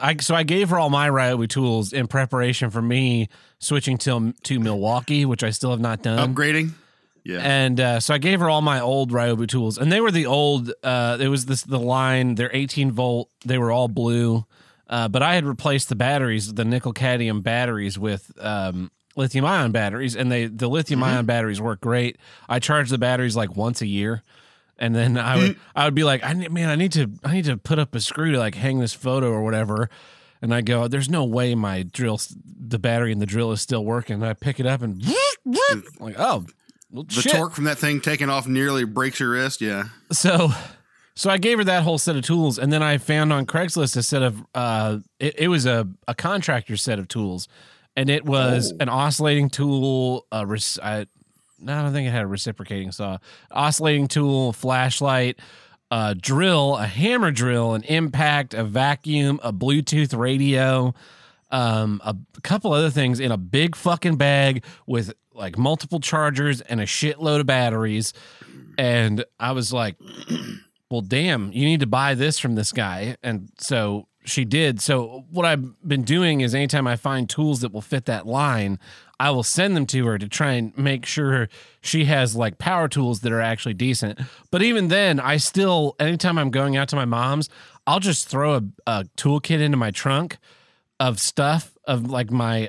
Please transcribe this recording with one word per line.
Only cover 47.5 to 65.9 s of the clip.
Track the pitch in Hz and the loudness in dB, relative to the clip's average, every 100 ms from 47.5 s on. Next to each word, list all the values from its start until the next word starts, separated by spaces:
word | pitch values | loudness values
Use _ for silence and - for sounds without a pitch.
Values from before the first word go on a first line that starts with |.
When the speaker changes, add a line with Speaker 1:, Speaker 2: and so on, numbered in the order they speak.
| - - _ _ 131 | -18 -20 _ _ -2
Speaker 1:
and | 135 | 2
it | 147 | 2
was | 147 135 127 123 101 | 2 2 2 2 0
Speaker 2:
Oh. | 82 | -2
Speaker 1:
an | 127 | -2
oscillating | 131 147 143 151 147 139 | 0 0 2 2 2 2
tool, | - 143 139 135 131 127 127 - | 0 0 0 2 0 0 -2 -6
a | 110 101 | -6 -4
rec-, | 107 - - | -4 -4 -6
I, | 107 107 101 _ _ _ _ _ | -6 -6 -8 _ _ _ _ _
no, | 110 147 | -6 -4
I | |
don't | 143 | -2
think | 143 127 | -2 -2
it | |
had | 117 | -2
a | 101 | -2
reciprocating | 101 113 104 95 98 92 | -4 -6 -8 -8 -8 -8
saw, | - 98 92 - - - | -8 -8 -8 -12 -20 -8
oscillating | - 147 147 156 147 139 | 0 0 2 2 2 2
tool, | 151 143 135 127 | 0 2 2 0
flashlight, | 110 127 127 127 - 139 131 123 - - - - _ - | -2 0 0 0 0 0 2 0 -4 -14 -20 -20 _ -6
a | 113 107 | -2 -2
drill, | 92 127 135 185 160 139 127 | -2 -2 2 4 4 4 0
a | 104 | -2
hammer | 101 208 247 180 | 0 2 2 0
drill, | 120 123 120 117 | 0 0 2 2
an | 110 | 0
impact, | 120 160 160 127 151 147 127 | 0 0 0 0 2 2 -2
a | 110 | -4
vacuum, | 110 117 139 143 156 147 139 147 | -2 0 0 0 -2 0 2 0
a | 117 | -4
Bluetooth | 95 127 147 143 156 143 117 | -2 2 2 2 0 0 0
radio, | 127 135 139 131 131 131 127 - - - - _ - | 0 2 2 2 2 2 0 -2 -12 -20 -20 _ -6
um, | 131 117 110 107 104 | -2 0 2 0 -2
a | 107 101 - - | -4 -8 -10 -8
couple | - 196 208 | -2 -2 2
other | 147 160 | 2 2
things | 143 127 123 | 2 2 2
in | 131 | 0
a | 104 | -2
big | 90 135 170 - | 0 2 2 0
fucking | 180 170 175 147 | -2 0 0 2
bag | 143 139 139 131 - - - | 4 4 2 0 -6 -12 -4
with, | 120 95 - _ | -4 -4 -10 _
like, | 120 95 92 | -12 -6 0
multiple | 135 160 - | 0 0 -4